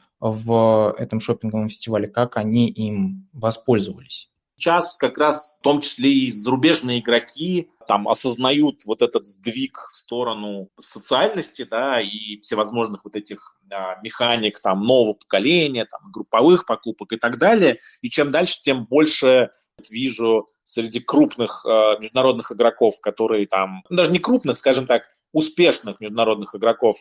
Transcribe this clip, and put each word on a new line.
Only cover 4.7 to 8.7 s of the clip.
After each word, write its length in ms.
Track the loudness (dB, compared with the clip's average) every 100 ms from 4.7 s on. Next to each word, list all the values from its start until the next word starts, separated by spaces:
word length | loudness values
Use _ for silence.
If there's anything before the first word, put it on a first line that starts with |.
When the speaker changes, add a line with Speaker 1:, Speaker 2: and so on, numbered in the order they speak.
| 0 0 -2
Speaker 2:
как 220 | -4 0
раз 400 | 0 0 -6 -4
в 20 |
том 180 | 0 0
числе 320 | -2 -2 2
и 200 | 2 0
зарубежные 680 | -4 -2 2 2 2 -2 -4
игроки 720 | 0 0 0 -8 -4 -4 -6 _ -2
там 220 | -2 0
осознают 760 | 0 -2 -2 0 2 0